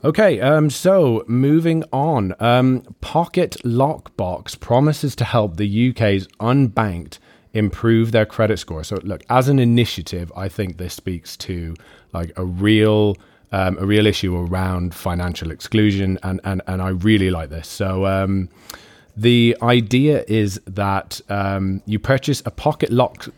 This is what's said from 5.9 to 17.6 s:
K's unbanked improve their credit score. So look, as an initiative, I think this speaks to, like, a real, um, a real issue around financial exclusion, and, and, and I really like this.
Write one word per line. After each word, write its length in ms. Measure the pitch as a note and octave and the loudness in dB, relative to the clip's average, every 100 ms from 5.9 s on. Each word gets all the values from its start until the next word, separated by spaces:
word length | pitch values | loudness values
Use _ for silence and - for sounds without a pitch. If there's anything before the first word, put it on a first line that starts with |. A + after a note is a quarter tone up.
K's 340 | - A2 G2 F#2 _ | 2 0 0 -2 _
unbanked 800 | A2+ C3+ C3 G2 G#2+ F2 - - _ _ _ | 0 2 2 0 -2 -4 -12 -20 _ _ _
improve 580 | A2 G#2 - A2+ A2+ A2+ | -2 -2 0 2 4 4
their 140 | A2+ G#2+ | 2 0
credit 320 | - G#2+ G2 | 0 0 0
score. 260 | - D#2+ | -6 -12
So 140 | D#2+ G2+ | -8 -8
look, 220 | G2 F2+ - | -8 -10 0
as 180 | B2 B2+ | 0 4
an 100 | C3+ | 4
initiative, 720 | A#2+ A#2 A#2 - E2 F#2 E2+ - | 4 4 2 -4 -8 -8 -10 -10
I 120 | F#2+ | -10
think 280 | - F#2+ E2+ | -6 -6 -6
this 180 | F2+ | -12
speaks 420 | - - F2+ - - | -10 -8 -8 -10 -14
to, 360 | - F2 E2 E2 - - _ | -10 -8 -8 -12 -18 -20 _
like, 180 | E2+ F2 - | -8 -8 -6
a 80 | |
real, 720 | F#2 F2+ G#2 A2 G#2+ G#2+ G#2 G2 _ _ _ | -6 0 2 4 4 4 2 -2 _ _ _
um, 260 | G2 F#2 F#2 | -2 -2 -2
a 60 | G2 | 2
real 200 | G#2 G#2+ | 4 4
issue 300 | - F#2+ F2 | 2 -2 -2
around 580 | F2 F#2 F#2 F2+ F2+ | -2 -4 -2 -2 -4
financial 560 | - F#2 F2 F2+ E2+ E2 | -6 -6 -4 -4 -6 -10
exclusion, 680 | D#2+ - A2+ G#2+ G2 F#2+ F#2+ | -10 -2 2 4 2 -2 -2
and, 180 | F#2+ F#2 | -4 -6
and, 160 | G2 F#2+ - | -4 -6 -4
and 160 | F#2 | -4
I 80 | F#2 | -4
really 400 | F#2 G#2 G#2+ F#2 | 0 2 4 2
like 180 | E2+ D2+ | -2 -6
this. 180 | D#2+ | -12